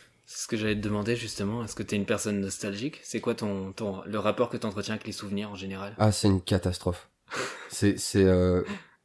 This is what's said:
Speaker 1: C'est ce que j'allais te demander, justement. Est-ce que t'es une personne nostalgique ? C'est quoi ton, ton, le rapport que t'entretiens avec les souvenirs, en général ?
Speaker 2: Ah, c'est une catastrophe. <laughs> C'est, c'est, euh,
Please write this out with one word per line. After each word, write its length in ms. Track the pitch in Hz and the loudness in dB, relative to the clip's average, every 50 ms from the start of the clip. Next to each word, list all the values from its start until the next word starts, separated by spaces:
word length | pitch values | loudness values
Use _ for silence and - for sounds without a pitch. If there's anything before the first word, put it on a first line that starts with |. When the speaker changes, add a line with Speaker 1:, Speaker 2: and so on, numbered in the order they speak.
| - _ _ _ _ | -20 _ _ _ _
Speaker 1:
C'est 160 | - - - - | -16 -12 -10 -8
ce 60 | - | -4
que 80 | - | -4
j'allais 180 | 110 107 107 107 | -2 0 0 0
te 60 | 104 | 0
demander, 340 | 104 107 104 104 104 107 120 | 0 0 0 0 0 0 0
justement. 480 | 117 113 104 - - 101 101 107 120 117 | -2 -2 -6 -6 -4 -2 -2 -2 -4 -4
Est-ce 140 | 104 - | -6 -6
que 80 | - 107 | -8 -4
t'es 100 | - - | -2 0
une 120 | 104 98 | 0 2
personne 340 | - 113 98 - 113 104 101 | 2 0 0 0 -2 -2 -2
nostalgique ? 580 | 98 95 - - - 104 98 104 120 147 165 - - | -2 -4 -4 -6 -6 -6 -4 -4 -6 -6 -8 -10 -10
C'est 160 | - - 113 | -8 -6 -4
quoi 160 | - 123 113 | -2 -2 -2
ton, 340 | - 117 104 101 98 95 95 92 | -2 -2 -4 -2 -4 -6 -8 -8
ton, 300 | - 117 101 95 98 - | -6 -4 -4 -4 -6 -6
le 140 | 92 101 107 | -6 -4 -2
rapport 300 | 101 107 101 - 123 117 | 0 2 2 2 0 0
que 80 | - | -2
t'entretiens 380 | 113 - 110 95 104 101 - 110 | -4 -4 -4 -4 -4 -4 -4 -4
avec 120 | 104 - | -6 -6
les 60 | 110 101 | -8 -10
souvenirs, 400 | - - 101 101 101 104 104 104 | -8 -6 -4 -4 -4 -4 -4 -8
en 40 | |
général ? 380 | 92 98 95 95 95 98 101 - - | -8 -8 -8 -8 -8 -8 -6 0 4
Speaker 2:
Ah, 120 | 107 110 | 4 4
c'est 160 | 101 - - | 4 6 6
une 160 | 104 95 95 - | 4 4 4 4
catastrophe. 680 | - 104 92 - 92 90 - - 92 87 - - _ _ _ _ - - - | 2 2 2 2 0 -2 -2 -2 -2 -2 -4 -6 _ _ _ _ -10 -8 -6
<laughs> 300 | - - - - - - | -6 -6 -8 -12 -14 -12
C'est, 320 | - - 101 101 95 - | -4 2 2 2 4 2
c'est, 240 | - - - 101 95 | 0 2 4 6 8
euh, 400 | 92 92 92 90 90 90 90 - - 104 - - - _ _ _ | 8 8 8 6 6 6 4 2 0 -4 -10 -12 -18 _ _ _